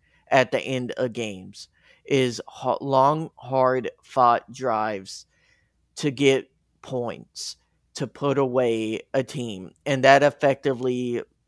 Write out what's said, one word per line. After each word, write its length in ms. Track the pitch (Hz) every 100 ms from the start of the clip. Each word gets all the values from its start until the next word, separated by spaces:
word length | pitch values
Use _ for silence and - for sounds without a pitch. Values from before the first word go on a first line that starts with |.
| _ _ _
at 220 | 131 127
the 80 | 127
end 320 | - 131 123
of 200 | - 123
games, 560 | 110 110 92 95 - - _ _ _ -
is 340 | 139 127 113 -
ho-, 320 | - 131 -
long, 500 | 139 135 135 156 160 -
hard 540 | 127 131 127 131 117 -
fought 480 | - - 120 117 -
drives 760 | 135 127 110 110 104 95 - - _ _ _ _ _ _ -
to 160 | 151
get 380 | 120 139 135 - _ _ _
points, 720 | - 131 120 - - - - - _ _ _
to 120 | - 127
put 320 | - 143 135
away 640 | 131 123 123 113 110 110 -
a 120 | 135
team. 480 | 127 147 120 95 92 -
And 200 | - 135
that 180 | 135 139
effectively 1000 | 143 - 143 135 143 123 127 123 123 120 - _